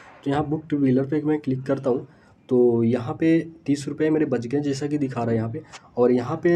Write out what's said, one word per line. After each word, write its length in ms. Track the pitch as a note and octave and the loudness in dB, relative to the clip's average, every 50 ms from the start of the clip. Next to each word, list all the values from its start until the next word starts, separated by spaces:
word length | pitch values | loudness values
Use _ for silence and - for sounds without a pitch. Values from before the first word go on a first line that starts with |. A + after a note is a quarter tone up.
| - - - - - | -20 -20 -18 -8 -4
तो 80 | C#3 | -2
यहाँ 140 | C#3 C#3+ D3+ | -2 -2 -2
book 180 | C#3+ D3+ D#3+ D#3 | -2 -4 -6 -6
to 160 | - D3+ C#3+ | -4 -2 0
wheeler 300 | C#3 C3 B2+ B2+ C3+ C3+ | 2 2 2 2 0 0
पे 120 | D#3+ D3+ | -2 -2
मैं 180 | D3 D3+ D3+ D3+ | 0 0 -2 -2
click 240 | - C3+ C3 B2+ - | -2 -4 -4 -4 -2
करता 260 | - C#3 C3+ - C3+ | -4 -4 -2 0 -2
हूँ 180 | A#2+ C#3 - - - _ _ _ _ _ _ - | -2 -2 -4 -10 -18 _ _ _ _ _ _ 0
तो 340 | B2+ B2 B2 A#2+ A#2 A#2 A#2 | 2 4 4 4 4 4 2
यहाँ 300 | A#2 A#2+ A#2+ A2+ C3+ D#3 - | 2 0 0 -2 -4 -4 0
पे 200 | E3 E3 E3 E3 D#3+ - - - - | 2 4 4 2 2 -2 -10 -8 -4
तीस 220 | - C#3+ C#3 - D3 | -2 -2 -2 -4 -6
रुपये 220 | C#3+ - D3+ D#3 | -4 -2 0 2
मेरे 160 | D3+ D#3 D#3 | 2 2 0
बच 200 | C3+ B2+ A#2 A#2 A#2 | 0 -2 -2 -2 -2
गए 120 | C3 C#3+ | -4 -2
जैसा 280 | D3 C#3+ C3+ C3+ D3 C#3+ | -2 -2 -4 -4 -4 -4
कि 100 | D3 D3 | -4 -2
दिखा 240 | C#3 C3 B2+ B2 | -4 -4 -4 -4
रहा 100 | A#2 A2+ | -2 0
है 60 | A2+ A2+ | 0 -2
यहाँ 120 | A2 A2+ | -2 -4
पे, 120 | A2+ - - - - - - - - - | -6 -8 -12 -14 -20 -20 -20 -8 0 2
और 140 | B2 B2 | 4 4
यहाँ 240 | B2 B2 B2 C3 D#3+ E3 | 4 2 0 -2 -2 0
पे 120 | - F3 E3+ | 2 4 4